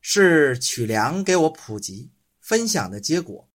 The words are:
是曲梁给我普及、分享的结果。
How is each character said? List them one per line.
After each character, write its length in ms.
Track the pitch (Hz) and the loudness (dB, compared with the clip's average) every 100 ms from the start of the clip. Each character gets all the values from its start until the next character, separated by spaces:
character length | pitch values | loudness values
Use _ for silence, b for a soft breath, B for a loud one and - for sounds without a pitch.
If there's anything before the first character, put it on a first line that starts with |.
是 560 | - 202 190 165 147 123 | -2 4 6 6 4 2
曲 300 | - - 113 | -4 -4 -2
梁 380 | 110 113 180 | 0 0 -2
给 100 | 190 | 0
我 160 | 185 160 | 2 2
普 300 | 160 - 107 | 0 -12 -12
及、 320 | - 95 123 _ _ _ | -12 -14 -18 _ _ _
分 300 | - 220 226 | -4 -2 0
享 200 | 214 98 | -4 -4
的 120 | 101 | -8
结 200 | - 170 | -4 -4
果。 300 | 175 98 _ | -4 -16 _